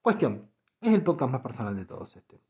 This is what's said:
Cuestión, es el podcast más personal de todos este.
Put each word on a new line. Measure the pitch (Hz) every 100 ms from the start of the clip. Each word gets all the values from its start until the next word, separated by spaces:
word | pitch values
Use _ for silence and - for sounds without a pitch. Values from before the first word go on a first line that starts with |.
Cuestión, | 233 220 135 104 - _ _ _
es | 233
el | 208
podcast | 170 165 131
más | 127
personal | 123 117 107 98
de | 92
todos | - - -
este. | _ -